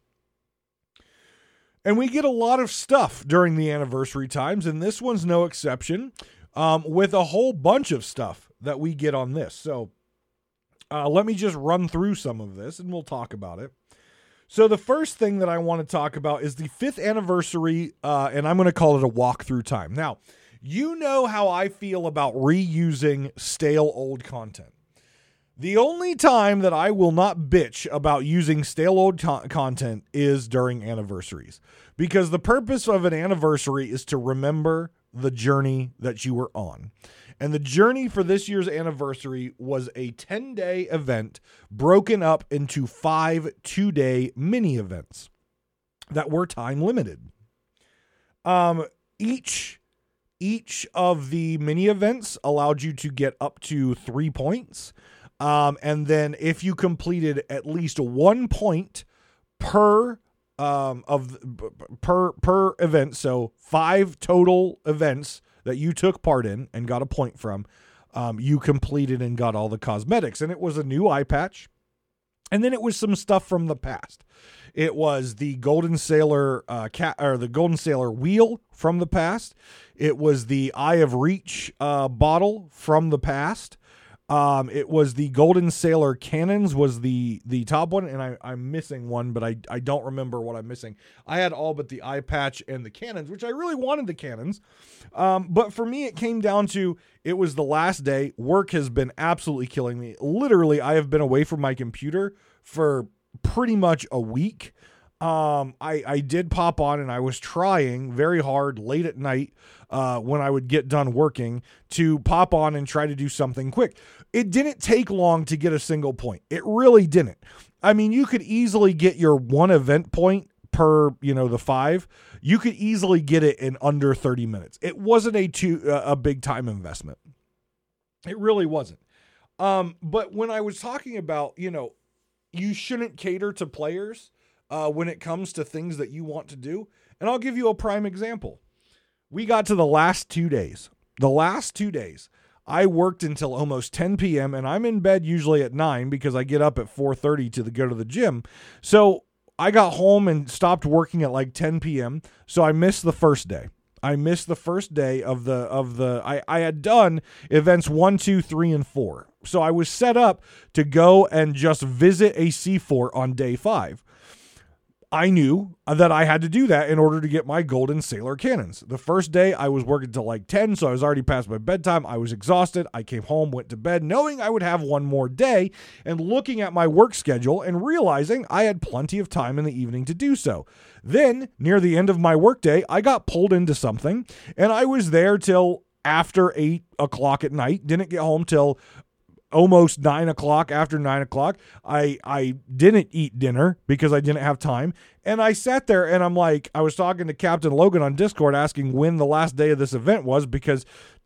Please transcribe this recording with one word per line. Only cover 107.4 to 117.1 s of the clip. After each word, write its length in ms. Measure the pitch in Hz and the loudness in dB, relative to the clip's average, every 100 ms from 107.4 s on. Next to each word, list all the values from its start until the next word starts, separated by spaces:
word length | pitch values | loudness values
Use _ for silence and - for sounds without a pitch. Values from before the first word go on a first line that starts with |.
| - 165 190 180 127 123 131 | -8 -2 2 2 0 -4 -6
very 280 | 120 160 170 | 0 2 2
hard 380 | 139 139 139 113 | 0 0 -2 -4
late 260 | 110 151 | -4 -4
at 140 | 165 131 | -4 -6
night, 340 | 139 131 143 _ _ _ - | -4 -4 -4 _ _ _ -10
uh, 280 | 135 131 123 | -4 -4 -4
when 220 | 117 147 | -4 -2
I 80 | 139 | 0
would 200 | 139 127 | -2 0
get 200 | 147 131 | -2 0
done 240 | 147 131 | 0 0
working, 500 | 120 156 - 117 120 - _ _ | 2 0 0 -6 -8 -12 _ _
to 280 | - 160 151 | 0 2 2
pop 340 | 139 175 180 | 2 2 4
on 200 | 160 156 | 2 0
and 140 | 147 139 | -2 -4
try 180 | 151 151 | -4 -4
to 80 | |
do 140 | 139 143 | -4 -6
something 420 | - 131 127 131 | -4 -4 -6 -4
quick. 280 | 233 233 - - - _ | -2 -2 -4 -20 -20 _
It 180 | 226 208 | -4 0
didn't 300 | 226 294 - | 0 0 -4
take 300 | - 240 202 | 0 0 2
long 340 | 196 175 165 | 0 2 2
to 120 | 151 156 | 0 -2
get 180 | 165 | 0
a 40 | 151 | -2
single 360 | - 151 143 | -2 -2 -4
point. 280 | 120 120 90 - | -4 -8 -10 -8
It 140 | 165 | -6
really 420 | 214 220 262 220 | -2 4 8 8
didn't. 300 | 165 | 8